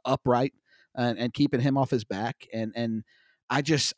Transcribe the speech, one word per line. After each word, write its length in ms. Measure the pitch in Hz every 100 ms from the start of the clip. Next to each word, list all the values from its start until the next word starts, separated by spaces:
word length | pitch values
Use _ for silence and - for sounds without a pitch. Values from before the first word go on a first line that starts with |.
upright 500 | 127 135 127 120 139 - _ _ _
and, 240 | - 120 110
and 160 | 120
keeping 260 | - 143 123
him 160 | 135 135
off 140 | 131
his 140 | 127
back. 420 | 107 98 113 - -
And, 200 | 110 110
and 300 | 113 117 110 - _ _ _ -
I 120 | 127
just, 300 | 143 151 -